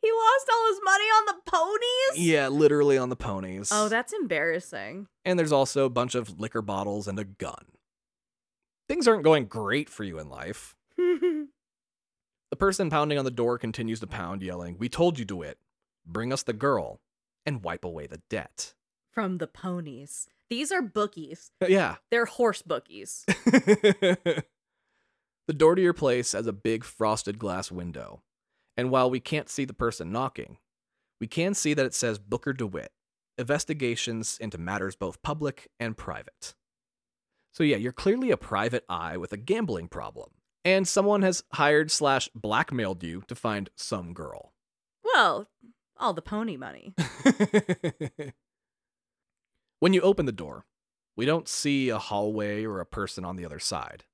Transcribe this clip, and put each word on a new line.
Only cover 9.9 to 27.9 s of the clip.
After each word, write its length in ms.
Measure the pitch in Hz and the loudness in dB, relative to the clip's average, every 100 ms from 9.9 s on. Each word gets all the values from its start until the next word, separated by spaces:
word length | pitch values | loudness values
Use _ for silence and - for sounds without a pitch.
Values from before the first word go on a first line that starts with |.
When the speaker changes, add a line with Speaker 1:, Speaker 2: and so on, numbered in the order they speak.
Speaker 2:
for 140 | - | -8
you 160 | 101 80 | -8 -8
in 100 | 78 | -12
life. 460 | 65 78 104 - _ _ - | -10 -10 -10 -14 _ _ -2
Speaker 1:
<laughs> 500 | 349 349 359 311 294 _ _ _ _ _ _ _ _ _ _ | 0 2 0 -2 -6 _ _ _ _ _ _ _ _ _ _
Speaker 2:
The 60 | - | 0
person 340 | 196 190 180 | 0 2 0
pounding 260 | 151 151 147 | 2 2 0
on 80 | 135 | -2
the 60 | |
door 260 | 123 120 120 | 0 0 0
continues 420 | 117 110 117 113 | -4 -4 -4 -4
to 40 | 101 | -6
pound, 380 | 104 87 95 | -8 -8 -6
yelling, 340 | 92 90 87 90 | -8 -8 -10 -6
"We 100 | 120 | -6
told 300 | - 170 156 | 2 2 2
you 80 | 104 | -6
to 160 | 95 | -8
it. 160 | 76 - _ _ _ _ - | -10 -14 _ _ _ _ -8
Bring 260 | 82 117 | -6 -2
us 120 | 131 | -2
the 100 | - | -2
girl 480 | 110 139 123 67 52 _ _ _ _ - | -2 0 0 -2 -10 _ _ _ _ -6
and 160 | 135 | -6
wipe 200 | 87 85 | -6 -6
away 220 | 90 82 73 | -8 -10 -12
the 160 | 80 _ | -14 _
debt." 460 | 110 - - - _ _ _ _ | -8 -8 -12 -14 _ _ _ _
Speaker 1:
From 300 | - 202 180 | -6 -4 -4
the 80 | 160 | -6
ponies. 840 | - 190 180 160 127 143 - - _ _ | -8 -8 -6 -8 -14 -14 -12 -12 _ _
These 200 | 233 285 | -6 -2
are 120 | 381 | -2
bookies. 680 | 240 214 208 - 147 - - _ | -2 -2 -2 -4 -14 -14 -18 _
Speaker 2:
Uh, 60 | 185 | 4
yeah. 280 | 190 147 80 _ | 4 4 -2 _
Speaker 1:
They're 160 | 233 233 | 0 0
horse 340 | - 240 196 | 2 2 2
bookies. 640 | - 143 - 92 101 - - 185 - | -4 -6 -6 -18 -14 -10 -4 0 6
Speaker 2:
<laughs> 140 | 254 220 208 214 190 190 180 - 151 - _ _ _ _ _ _ _ _ _ - | 4 6 6 6 4 4 2 0 -2 -4 _ _ _ _ _ _ _ _ _ -8
The 60 | 151 | 4
door 180 | 156 | 6
to 80 | 180 | 8
your 120 | 180 | 4
place 400 | 170 143 123 120 | 4 2 2 0
has 120 | 98 113 | -2 -4
a 80 | |
big 300 | 101 113 113 | -2 -2 -2
frosted 560 | - - 110 110 - 104 | -4 -2 0 0 -4 -6
glass 320 | 107 90 92 | -4 -4 -6
window. 500 | 90 87 | -8 -8